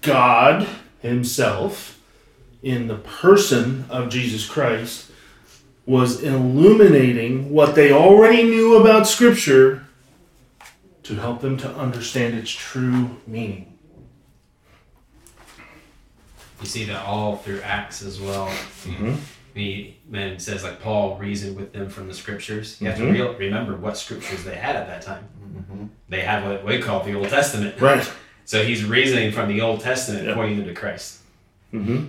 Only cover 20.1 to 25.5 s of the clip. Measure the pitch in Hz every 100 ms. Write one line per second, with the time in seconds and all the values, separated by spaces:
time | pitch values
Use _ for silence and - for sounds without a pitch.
20.1 | 107 98 92 110 98 87 82 110 107 98
21.1 | 95 101 101 98 98 101 104 98 98 95
22.1 | 92 - 104 - 107 107 - 101 95 120
23.1 | 190 123 - 98 110 113 90 104 - -
24.1 | 110 - 92 85 - 135 - - - -
25.1 | - 107 - 98